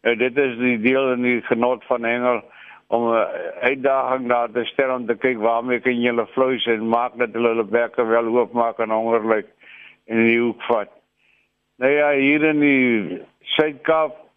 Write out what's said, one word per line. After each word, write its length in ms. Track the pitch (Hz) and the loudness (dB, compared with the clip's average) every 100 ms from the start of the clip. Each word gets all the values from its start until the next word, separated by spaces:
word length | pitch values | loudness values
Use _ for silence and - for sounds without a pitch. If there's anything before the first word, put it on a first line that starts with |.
Nou 120 | 113 117 | 0 0
dit 220 | 127 127 | 0 0
is 200 | 139 117 | -2 0
die 200 | 123 117 | -2 0
deel 360 | 113 131 135 | 0 0 0
in 80 | 123 | 0
die 200 | 123 120 | 0 -2
genot 420 | - 117 123 123 - | -2 0 0 -2 -4
van 180 | 123 | -4
hengel, 380 | 117 120 123 120 - - - - _ | -2 -2 0 -2 -6 -20 -20 -20 _
om 260 | 120 117 | -2 2
'n 140 | 113 98 87 85 - | 0 0 -4 -10 -4
uitdaging 640 | 123 139 135 135 127 131 120 | -2 0 0 0 0 -4 0
daar 240 | 120 117 | -2 0
te 140 | 117 113 | -4 -4
stel 300 | - 135 127 | -2 -2 -2
om 100 | 117 | -4
te 100 | 113 | -2
kyk 220 | 131 120 | -2 0
waarmee 420 | 110 117 123 123 | 0 0 0 -2
kan 220 | 127 123 | 0 0
jy 80 | 120 | 0
hulle 180 | 117 107 | 0 -4
vleis 320 | - 131 127 117 | 0 0 0 -2
en 240 | 113 113 | -2 0
maak 280 | 117 120 117 | 0 -2 -4
dat 160 | 120 | -4
hulle 140 | 113 120 | 0 0
hulle 160 | 113 | 0
bekke 400 | 101 117 117 - 113 | 0 -2 -2 -2 0
wel 220 | 117 117 | 2 2
oopmaak 520 | 120 113 120 117 110 | 0 0 0 -2 -2
en 100 | 110 | -2
honger 380 | 110 113 117 110 | -2 0 0 2
lyk 180 | 110 95 _ - - - _ - | -2 -2 _ -20 -20 -20 _ -4
en 120 | 113 | 2
in 100 | 113 | 2
die 120 | 117 | 2
hoek 220 | 120 117 - | 0 -4 -2
vat. 220 | 117 101 _ _ _ _ _ _ _ _ _ | -2 -2 _ _ _ _ _ _ _ _ _
Nou 140 | 127 | 2
ja, 200 | 147 147 | 2 2
hier 320 | 143 135 151 | 2 2 4
in 160 | 156 151 | 2 2
die 600 | 147 135 127 113 82 - - _ - - | 2 4 4 2 -2 -8 -14 _ -6 0
Suid-Kaap 600 | 156 135 - 160 151 - - | 0 -2 -2 0 0 -6 -20